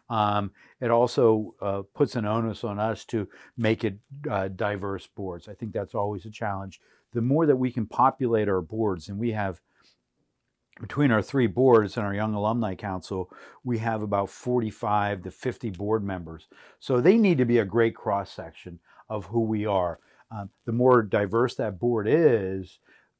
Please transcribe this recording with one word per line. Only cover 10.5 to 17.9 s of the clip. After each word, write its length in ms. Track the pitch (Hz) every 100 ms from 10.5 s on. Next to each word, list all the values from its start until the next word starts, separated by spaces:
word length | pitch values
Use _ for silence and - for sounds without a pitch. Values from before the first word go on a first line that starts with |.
| _ _ -
between 320 | 101 - 147
our 100 | 110
three 240 | 98 139 117
boards 500 | 87 131 113 104 -
and 80 | 104
our 100 | 101
Young 200 | 110 104
Alumni 400 | 104 117 110 92
Council, 560 | 104 92 - 95 90 - - -
we 160 | 123 117
have 240 | 113 110
about 260 | 107 101 98
forty-five 920 | - - 123 110 - 113 104 104 98
to 80 | 90
fifty 400 | - 131 117 113
board 320 | 90 101 110
members. 460 | 98 92 82 82 - - - _
So 200 | - 131
they 160 | 135 226
need 220 | 208 156
to 60 | 120
be 140 | 120
a 60 | 98
great 300 | 107 113